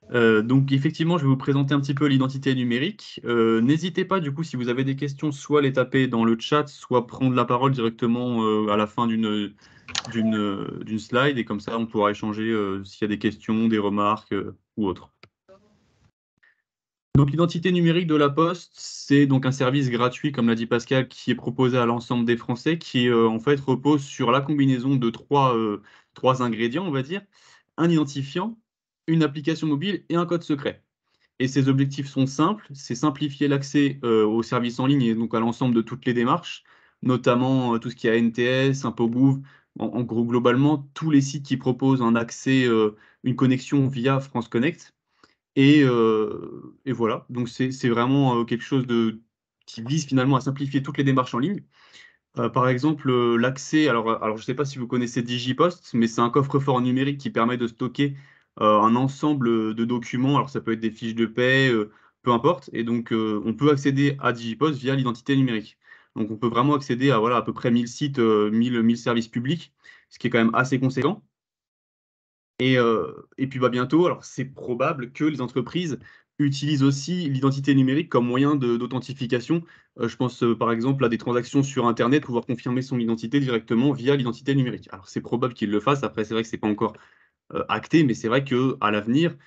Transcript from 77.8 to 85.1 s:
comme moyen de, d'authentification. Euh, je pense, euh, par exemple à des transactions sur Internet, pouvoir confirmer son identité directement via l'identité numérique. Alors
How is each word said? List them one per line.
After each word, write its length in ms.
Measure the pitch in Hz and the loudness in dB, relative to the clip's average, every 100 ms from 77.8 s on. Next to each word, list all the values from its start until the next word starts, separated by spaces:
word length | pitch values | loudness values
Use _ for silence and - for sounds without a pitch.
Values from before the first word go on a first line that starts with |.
| 131 139 170 | 4 2 0
comme 180 | 131 120 | 0 0
moyen 300 | 123 143 147 | 2 2 2
de, 220 | 123 117 | 0 0
d'authentification. 840 | 123 127 120 135 127 123 120 165 170 - _ - | -2 -6 -8 -10 -4 -4 -2 -4 -4 -20 _ -6
Euh, 80 | 117 | -6
je 80 | - | -4
pense, 260 | 127 - | -6 0
euh, 160 | 120 113 | 0 2
par 140 | 117 | 0
exemple 320 | 117 120 139 | 0 0 0
à 60 | 123 | 0
des 80 | 113 | 0
transactions 460 | - 120 120 143 | -2 -4 0 -2
sur 220 | 135 - 120 | 0 0 0
Internet, 380 | 117 120 147 | 2 2 2
pouvoir 220 | - 120 - | 0 -4 -4
confirmer 360 | 127 - 127 | -6 -4 -4
son 160 | 135 135 | -4 -4
identité 440 | 113 113 117 143 | -2 -2 -2 -2
directement 500 | 135 117 113 117 135 | 0 -2 0 2 2
via 240 | 139 120 143 | 0 0 0
l'identité 400 | 117 113 - 139 | 0 -6 -2 0
numérique. 320 | 123 101 - | 0 -4 -12
Alors 160 | 98 - | -20 -10